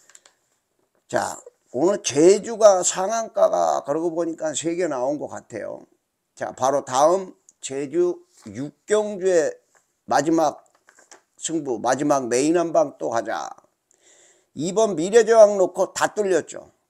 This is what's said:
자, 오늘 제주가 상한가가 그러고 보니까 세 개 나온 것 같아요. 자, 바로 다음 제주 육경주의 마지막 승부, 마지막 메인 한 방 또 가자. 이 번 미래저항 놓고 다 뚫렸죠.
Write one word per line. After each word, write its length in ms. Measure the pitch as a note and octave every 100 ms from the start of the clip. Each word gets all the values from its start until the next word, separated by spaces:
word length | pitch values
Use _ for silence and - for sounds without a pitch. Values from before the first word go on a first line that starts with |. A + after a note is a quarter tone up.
| _ - _ _ _ _ _ _ _ _ -
자, 340 | - G2+ E2 - _ _
오늘 320 | A#2+ E3+ G#3
제주가 800 | - C3 E3+ G#3 G3 A3 G#3+ F#3
상한가가 1040 | - F3+ G3 A3+ E3+ G3+ F#3 F3 E3 C#3
그러고 280 | - D3+ E3+
보니까 420 | E3 E3 D#3+ D#3
세 200 | C3+ D#3+
개 140 | E3+ F3
나온 320 | C3 B2+ D3
것 80 | C3
같아요. 580 | G#2+ - G#2+ F#2+ - - _ _ _ _
자, 160 | - -
바로 320 | - C3 C#3
다음 480 | C3 B2+ D3+ F#3+ F#3 - _ _
제주 640 | - C3+ C#3+ E3 F3 F3 _ _ A2
육경주의 1120 | G2+ D3 - - G#3+ G#3 G3+ F#3 F3 C#3+ - _ _ _ _ -
마지막 600 | C3 D3 E3 D3+ - _ _ _ _ - - _ _
승부, 400 | - D#3+ C#3 A2
마지막 500 | A2+ C3 D3 C#3 A#2+
메인 300 | A#2+ D3+ F3
한 140 | E3
방 260 | D#3+ D3 -
또 100 | C#3+
가자. 400 | A2+ G#2+ F2 B1+ - - _ _ _ _ _ _ _ _
이 180 | A#2 E3
번 240 | F#3+ A3 D#3+
미래저항 600 | F3+ A#3 A3 A3+ G#3 G3+
놓고 380 | F3+ F#3+ F3+
다 200 | - D#3
뚫렸죠. 560 | - G3+ E3 - - - _ _